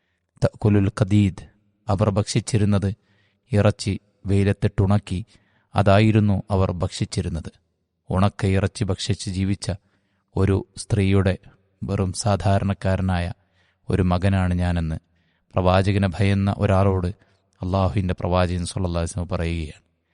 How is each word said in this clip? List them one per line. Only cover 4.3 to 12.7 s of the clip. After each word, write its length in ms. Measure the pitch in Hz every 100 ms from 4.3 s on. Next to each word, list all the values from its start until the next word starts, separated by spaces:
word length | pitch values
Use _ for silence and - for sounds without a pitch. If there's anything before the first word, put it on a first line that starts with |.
| 98 98 95 104 - 95 104 - 92 - _ _ _ _
അതായിരുന്നു 680 | 104 101 98 110 107 104 98 -
അവർ 220 | 98 92
ഭക്ഷിച്ചിരുന്നത്. 800 | 90 92 - 107 - 87 80 - _ _ _ _ _ -
ഉണക്ക 360 | 92 98 - 98
ഇറച്ചി 380 | 95 95 -
ഭക്ഷിച്ച് 460 | 95 95 - 98 -
ജീവിച്ച 420 | 92 95 98 - 92 _ _ _ _ _ -
ഒരു 300 | 95 98 - -
സ്ത്രീയുടെ 640 | - - 95 98 95 90 - _ _ -
വെറും 300 | 92 98 95
സാധാരണക്കാരനായ 1200 | 92 104 98 104 98 98